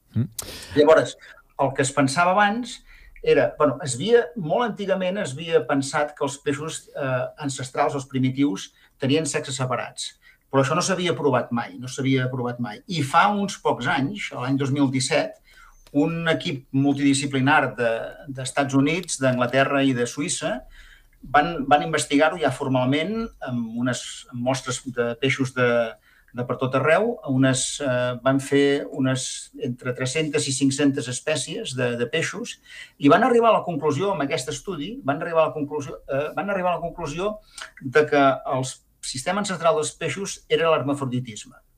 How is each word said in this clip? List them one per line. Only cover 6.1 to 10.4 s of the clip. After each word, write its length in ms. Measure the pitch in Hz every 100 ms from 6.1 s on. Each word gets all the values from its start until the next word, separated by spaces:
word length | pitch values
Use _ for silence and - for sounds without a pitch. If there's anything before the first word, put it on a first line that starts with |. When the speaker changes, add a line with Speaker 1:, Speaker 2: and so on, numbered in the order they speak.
| -
Speaker 2:
que 80 |
els 140 | 139 -
peixos, 500 | - 143 160 - - -
eh, 280 | 139 127 127 -
ancestrals, 560 | 147 131 127 - 143
els 120 | 143 131
primitius, 680 | 131 131 131 143 185 - _ _ -
tenien 280 | 135 151 160
sexes 300 | - - 131
separats. 640 | 123 120 104 - - - _ _